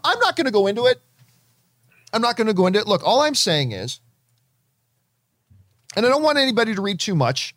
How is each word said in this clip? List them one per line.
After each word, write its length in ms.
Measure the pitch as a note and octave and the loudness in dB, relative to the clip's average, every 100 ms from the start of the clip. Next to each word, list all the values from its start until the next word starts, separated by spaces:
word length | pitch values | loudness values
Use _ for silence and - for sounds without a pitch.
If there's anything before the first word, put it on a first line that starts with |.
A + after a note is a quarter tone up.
I'm 160 | D4+ A#4 | -2 0
not 140 | A#4 | 0
gonna 160 | - C4+ | 0 0
go 160 | G#3 G3 | 2 2
into 200 | G#3 B3 | 2 0
it. 160 | B3 _ _ _ _ _ _ _ _ _ _ _ | 0 _ _ _ _ _ _ _ _ _ _ _
I'm 80 | A3 | -4
not 160 | A#3+ A#3+ | -2 0
gonna 160 | A3 | 0
go 120 | F#3+ F#3 | 2 2
into 120 | G3 | 2
it. 80 | G#3+ | 0
Look, 160 | F#3+ - | 0 2
all 140 | A#3+ | 2
I'm 140 | D4+ | 2
saying 380 | C#4+ - D#3 C3 | 0 0 0 -2
is, 280 | G2+ A2 - _ _ _ _ _ _ _ _ _ _ _ _ _ _ _ _ _ _ - | -4 -8 -12 _ _ _ _ _ _ _ _ _ _ _ _ _ _ _ _ _ _ -10
and 120 | - A#3+ | -2 0
I 20 | |
don't 140 | C#4 | 2
want 160 | D4+ D4 | 2 2
anybody 360 | C4 A3+ A3+ | 0 0 -2
to 60 | G3+ | -2
read 200 | G3+ F#3+ | -4 -6
too 140 | - | -4
much 400 | F3 B2 C3 - | 0 0 -2 -8